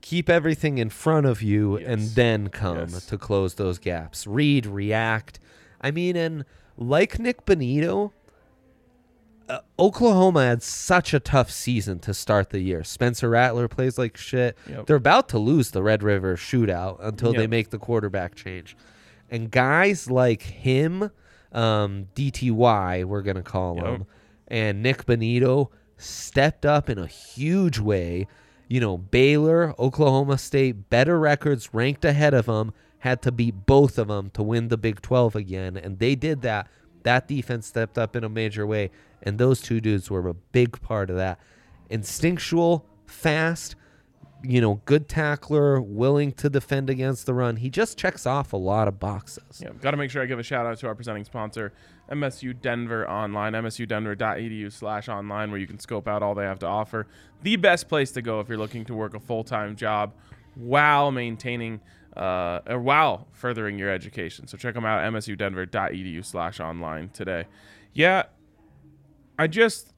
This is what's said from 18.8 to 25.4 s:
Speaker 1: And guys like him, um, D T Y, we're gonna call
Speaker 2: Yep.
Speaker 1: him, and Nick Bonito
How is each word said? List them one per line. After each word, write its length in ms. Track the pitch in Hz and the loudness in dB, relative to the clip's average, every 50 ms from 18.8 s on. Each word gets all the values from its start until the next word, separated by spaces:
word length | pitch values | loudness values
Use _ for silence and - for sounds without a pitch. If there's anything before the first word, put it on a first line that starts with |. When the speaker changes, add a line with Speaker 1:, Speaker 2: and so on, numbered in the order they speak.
| _ - _ _ _ - - _ _ _ | _ -20 _ _ _ -20 -20 _ _ _
Speaker 1:
And 200 | 120 117 113 113 | -8 -8 -8 0
guys 600 | - 127 123 131 147 160 185 202 202 165 - 120 | 2 2 4 4 4 4 4 4 2 0 -2 0
like 320 | 127 127 127 123 117 104 - | 2 4 4 4 4 2 -2
him, 680 | - - - - 131 127 131 147 160 175 185 208 208 - _ _ _ _ _ _ _ - | -14 -16 -4 -2 0 2 2 2 0 0 -2 -4 -6 -6 _ _ _ _ _ _ _ -4
um, 560 | 117 117 113 110 107 104 101 98 98 98 92 _ | 0 0 2 2 2 0 0 -2 -6 -10 -10 _
D 160 | - 139 139 | -4 -4 -4
T 200 | - - 123 123 | -2 -2 0 0
Y, 520 | 113 110 123 120 110 101 95 90 90 92 92 | 2 4 6 6 6 4 2 0 -2 -2 -2
we're 180 | 92 101 101 95 | -2 -4 -4 -2
gonna 200 | 101 95 92 92 | -2 -4 -4 -6
call 340 | - - 95 92 90 87 | -4 -4 -2 -2 -2 -4
Speaker 2:
Yep. 80 | 85 85 | -4 -4
Speaker 1:
him, 200 | 95 123 110 95 - _ _ _ _ _ _ _ - | -4 -4 -6 -8 -12 _ _ _ _ _ _ _ -6
and 340 | - 113 110 107 101 98 110 | -4 -2 -2 -2 -2 0 0
Nick 240 | 127 135 - - | -2 -2 -2 0
Bonito 640 | - 120 113 113 113 120 123 | 0 0 2 2 2 2 4